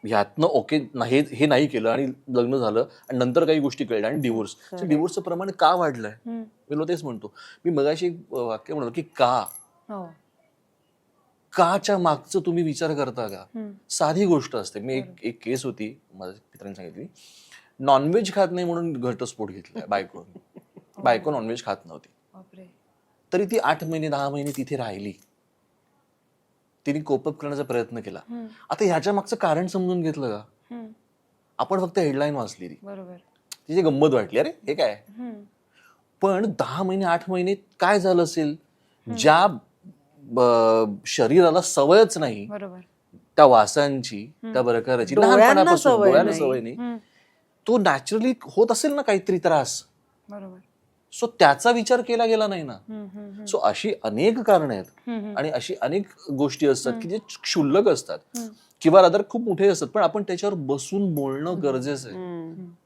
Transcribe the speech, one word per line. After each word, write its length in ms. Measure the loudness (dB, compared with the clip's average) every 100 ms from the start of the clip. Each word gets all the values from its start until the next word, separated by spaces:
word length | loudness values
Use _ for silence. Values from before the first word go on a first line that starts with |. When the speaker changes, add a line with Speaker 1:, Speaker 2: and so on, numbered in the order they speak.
Speaker 1:
ह्यातनं 420 | -2 -2 -2 0 2
ओके 440 | 2 0 -2 -2
नाही, 260 | -6 0 2
हे 260 | 0 0 2
नाही 200 | 4 2
केलं 240 | 0 0
आणि 160 | 0 -2 -8 -4
लग्न 280 | -2 0 0
झालं 240 | 0 0
आणि 380 | -2 -8 _ -2
नंतर 260 | 0 2
काही 160 | 2 0
गोष्टी 240 | 0 -4
कळल्या 260 | -4 -2 -2
आणि 100 | -2
डिव्होर्स. 300 | -2 -2 -6
So 200 | -12 -18
Speaker 2:
करेक्ट. 180 | -10 -2
Speaker 1:
डिव्होर्सचं 320 | 0 0 -4
प्रमाण 300 | -8 -6 -8
का 240 | 2 2
वाढलंय? 360 | 4 0 -4 -10
Speaker 3:
हम्म. 280 | -12 -14 -14
Speaker 1:
मी 360 | -14 _ _
तुला 140 | -6 -4
तेच 160 | -6
म्हणतो. 280 | -6 -12 -14 _ -20 -8
मी 60 | -2
मगाशी 360 | 2 2 0 -4
एक, 60 | -6 -10
अ, 20 |
वाक्य 400 | -8 -6 -6 -6
म्हणतो 180 | -8 -6 -8
की 60 |
का? 420 | -10 0 2 2 -2 -12 _ _ _
Speaker 3:
हो. 260 | -14 -14 -20 _ _ _ _ _ _ _ _ _ _ _ _ _ 0
Speaker 1:
काच्या 420 | 2 2 0 0
मागचं 420 | 2 0 -2 -4
तुम्ही 220 | -2 -2
विचार 320 | -2 -2 -4
करता 340 | -2 -4 -4 -8
का? 160 | -10 -16
Speaker 3:
हम्म. 180 | -14 -14 -16 _
Speaker 1:
साधी 360 | -2 0 2 2
गोष्ट 300 | 2 0 -8
असते. 240 | -8 -10
मी 140 | -6
एक, 100 | -6
Speaker 3:
बरोबर. 220 | -8 -10 -10
Speaker 1:
एक 120 | -10
केस 220 | -8 -6
होती, 360 | -6 -8 -12 -12 _
माझ्या 200 | -18 -16
मित्रांनी 400 | -16 _ _ -18
सांगितली. 300 | -16 -18 -16 -20 _ -20 -20 _ -20 _ _
नॉनव्हेज 540 | 2 4 4 0 0
खात 160 | 0 0
नाही 160 | 0 -4
म्हणून 260 | -4 -6
घटस्फोट 580 | -4 -6 -6 -10 -10 -12
घेतलाय 360 | -12 -16 -16 -4
बायकोने. 540 | -4 -4 -14 -20 -20 _
Speaker 3:
<laughs> 420 | -20 _ -20 _ -4
हो. 60 |
Speaker 1:
बायको 280 | 0 0 -2
नॉनव्हेज 340 | -6 -6 -8
खात 120 | -8 -10
नव्हती. 240 | -10 -20 _ _ _
Speaker 3:
बापरे. 360 | -20 -20 -20 -20 _ _ _ _ _ _
Speaker 1:
तरी 120 | -2
ती 140 | 0 0
आठ 260 | 0 -2
महिने, 240 | -4 -4 -4
दहा 220 | -2 -4
महिने 200 | -6 -8 -8
तिथे 200 | -8 -6
राहिली. 360 | -8 -8 -12 -14 _ _ _ _ _ _ _ _ _ _ _ _ _ _ _ _ -6
तिने 140 | -6
कोप 280 | -2 -2 -2
अप 100 | -8
करण्याचा 240 | -8 -8
प्रयत्न 380 | -4 -4 -4 -8
केला. 200 | -12 -14 -16
Speaker 3:
हम्म. 160 | -16 -16 -20 -10
Speaker 1:
आता 140 | -2
ह्याच्या 280 | 0 0 0
मागचं 240 | -2 -4 -4
कारण 300 | 0 0 -2
समजून 360 | -4 -2 -2
घेतलं 260 | -4 -4 -6
का? 460 | -8 -14 _ _
Speaker 3:
हम्म. 120 | -18 -18 -20 _ _ _ _ _ _
Speaker 1:
आपण 220 | -6 -4
फक्त 180 | -2 -2
हेडलाईन 360 | -2 -2 -4
वाचली 340 | -4 -8 -12 -18
ती. 60 | -18
Speaker 3:
बरोबर. 320 | -18 -18 -18 -20 _ _ _ -20 -4
Speaker 1:
तिची 140 | 2
गंमत 260 | 2 4 4
वाटली, 300 | 4 0 -2
"अरे 120 | -2
हे 240 | -4 -8
काय?" 280 | -2 -2 -2 _
Speaker 3:
हम्म. 240 | -18 -16 -16 -20 _ _ _ _ _ _ _
Speaker 1:
पण 260 | 0 0 -2 -4
दहा 240 | -6 -4
महिने, 220 | -4 -2
आठ 260 | 0 -2 -2
महिने 240 | -4 -2
काय 460 | -4 _ _ 2 2
झालं 220 | 4 2
असेल? 260 | 2 0 -4
Speaker 3:
हम्म. 680 | -4 _ _ _ _ -12
Speaker 1:
ज्या, 300 | 2 4 6 4 0 _ _ -20 _ _ _ -6 2
अ, 440 | 4 6 6 4 2 -4 -8
शरीराला 540 | 0 4 6 6 4
सवयच 580 | 0 0 6 8 6 2
नाही 280 | -6 -6 -10
Speaker 3:
बरोबर. 320 | -12 -14 -18 -20 _ _
Speaker 1:
त्या 300 | -20 _ 6
वासांची, 880 | 8 10 6 2 0 -2 -8 -12 -14 _
Speaker 3:
हम्म. 100 | -6
Speaker 1:
त्या 100 | -2
प्रकाराची, 520 | 0 0 0 -2 0
Speaker 2:
डोळ्यांना 240 | 4 6 8
Speaker 1:
लहानपणापासून 540 | 8 6 6 4 4
Speaker 2:
सवय 160 | 4 6
Speaker 1:
डोळ्यांना 220 | 6 4
Speaker 2:
नाही. 80 | 0
Speaker 1:
सवय 220 | -2 -2
नाही, 140 | -6
Speaker 3:
हम्म. 220 | -10 -10 -10 _ _ _ _ _ _ 0
Speaker 1:
तो 100 | 2
नॅचरली 540 | 4 0 -2 -2 -2 -2
होत 300 | -4 2 2
असेल 200 | 2 0
ना 100 | -2
काहीतरी 360 | 0 -2 0 0
त्रास. 460 | 2 2 0 -6 -12 _ _ _ _
Speaker 3:
बरोबर. 300 | -18 -18 -20 _ _ _ _ _ -6
Speaker 1:
So 60 | -6 4
त्याचा 320 | 6 6 2
विचार 300 | 2 2 0
केला 260 | 0 -2 0
गेला 200 | 0 0
नाही 160 | -4
ना. 100 | -8
Speaker 3:
हम्म, 340 | -12 -16 -16 -14
हम्म, 160 | -16 -18
हम्म. 140 | -16 -6
Speaker 1:
So 60 | 0
अशी 320 | 0 0 -4 -4
अनेक 360 | -6 0 0 2
कारणं 360 | 4 4 4
आहेत 100 | -4 -8 _
Speaker 3:
हम्म, 220 | -10 -10
हम्म. 180 | -8 -6
Speaker 1:
आणि 120 | -4
अशी 240 | -6 -8 -6
अनेक 260 | -4 -4 -6 _ -10
गोष्टी 340 | -2 -2 0 0
असतात 260 | 2 -2
की 60 | -6
Speaker 3:
हम्म. 120 | -6
Speaker 1:
जे 80 | -8 -10 -14
क्षुल्लक 460 | -4 -2 2 2 2
असतात 300 | 0 -4 -14 _ -12
Speaker 3:
हम्म. 120 | -12 -16 _ _
Speaker 1:
किंवा 220 | 6 8
rather 200 | 8 6 -2
खूप 140 | -4
मोठे 260 | -4 2 2
असतात, 200 | 2 -2
पण 140 | 0
आपण 200 | 0 0
त्याच्यावर 320 | -6 -4 -4
बसून 600 | -4 -4 -4 -4 -4 -2
बोलणं 360 | -2 -4 -4 -6
Speaker 3:
हम्म. 120 | -2
Speaker 1:
गरजेचं 460 | -2 -2 -4 -8 -10
आहे. 80 | -14
Speaker 2:
हम्म. 360 | -12 -12 -14
Speaker 3:
हम्म. 180 | -16 -18 -20